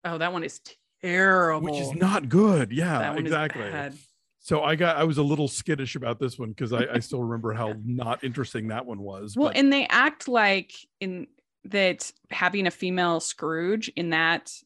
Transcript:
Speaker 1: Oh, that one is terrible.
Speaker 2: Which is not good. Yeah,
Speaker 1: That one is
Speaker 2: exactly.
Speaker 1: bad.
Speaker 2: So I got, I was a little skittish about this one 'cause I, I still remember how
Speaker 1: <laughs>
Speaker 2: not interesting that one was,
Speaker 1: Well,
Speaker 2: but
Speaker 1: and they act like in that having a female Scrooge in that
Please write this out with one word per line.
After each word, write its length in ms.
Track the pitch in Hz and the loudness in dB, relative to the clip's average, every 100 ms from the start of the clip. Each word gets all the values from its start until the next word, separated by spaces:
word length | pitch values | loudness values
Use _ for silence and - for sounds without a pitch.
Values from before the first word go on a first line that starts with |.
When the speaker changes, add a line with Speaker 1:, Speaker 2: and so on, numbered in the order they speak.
Speaker 1:
Oh, 140 | 175 165 | -6 -2
that 160 | 170 | -2
one 100 | 180 | -2
is 160 | 156 - - - _ _ | -6 -10 -20 -20 _ _
terrible. 640 | 180 180 190 185 170 156 156 | -2 4 6 6 4 2 -2
Speaker 2:
Which 80 | 147 | -2
is 120 | 135 156 | -4 2
not 340 | 185 202 135 | 2 2 4
good. 420 | 165 214 170 110 | 6 8 6 2
Yeah, 280 | 123 175 143 | 0 0 0
Speaker 1:
That 100 | 143 147 | 0 -2
one 100 | 160 | 0
is 60 | |
Speaker 2:
exactly. 300 | 156 156 131 104 | 0 0 -4 -6
Speaker 1:
bad. 240 | 151 143 147 - _ _ _ | -6 -10 -12 -20 _ _ _
Speaker 2:
So 220 | - 151 | -2 0
I 140 | 151 156 | 2 4
got, 220 | 175 151 | 2 4
I 60 | 160 | 2
was 120 | 147 | 2
a 60 | |
little 240 | 143 151 139 | 2 2 0
skittish 480 | - - 147 131 - | -2 -4 -2 -4 -6
about 240 | 123 113 | -6 -2
this 180 | 131 120 | -4 -4
one 160 | 113 | -10
'cause 180 | 104 117 | -6 -2
I, 120 | 120 127 | 0 0
I 60 | 120 | -2
still 240 | - 131 | -2 -4
remember 300 | 117 117 113 | -4 -4 -4
how 200 | 110 110 107 | -4 -4 -4
Speaker 1:
<laughs> 60 | 110 | -6
Speaker 2:
not 380 | 123 117 123 | -4 -4 -4
interesting 440 | 135 127 131 117 110 | -4 -6 -6 -6 -6
that 160 | 110 123 | -6 -8
one 140 | 101 | -10
was, 360 | 101 98 107 156 | -10 -12 -8 -2
Speaker 1:
Well, 120 | 302 | 0
Speaker 2:
but 80 | - | 4
Speaker 1:
and 140 | 277 | 2
they 140 | 277 - | 2 2
act 400 | 214 277 - - | 2 2 -2 -2
like 460 | 240 208 196 - - - _ | 2 4 2 -2 -20 -20 _
in 280 | 190 180 - _ _ _ 196 | -8 -8 -14 _ _ _ -4
that 460 | 202 185 175 - _ _ | 2 2 0 -10 _ _
having 380 | - 180 202 185 | -2 0 0 -2
a 40 | |
female 480 | - 185 180 175 165 | -2 -2 0 2 0
Scrooge 680 | - - 156 160 175 220 - - | -2 -6 -4 -2 -2 -2 -4 -6
in 140 | 170 | -2
that 400 | 160 165 165 - - | 2 2 0 -6 -20